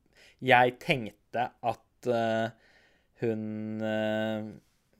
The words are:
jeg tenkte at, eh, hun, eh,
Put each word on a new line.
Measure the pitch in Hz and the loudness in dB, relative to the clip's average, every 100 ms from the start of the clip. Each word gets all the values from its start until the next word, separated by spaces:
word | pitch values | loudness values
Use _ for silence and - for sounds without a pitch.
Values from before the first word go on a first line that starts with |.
| _ _ - - | _ _ -20 -4
jeg | 127 123 127 127 | 6 6 6 2
tenkte | - 143 107 - _ 110 123 | -2 -2 -4 -12 _ -4 -4
at, | - 113 113 _ _ 123 | -4 -4 -4 _ _ -2
eh, | 117 113 113 117 - _ _ _ _ _ _ | 0 0 0 -2 -6 _ _ _ _ _ _
hun, | 120 110 107 107 107 110 110 | -4 -4 -6 -8 -8 -6 -4
eh, | 107 107 107 110 110 107 87 - _ _ _ | -2 -2 -2 -2 -4 -8 -14 -20 _ _ _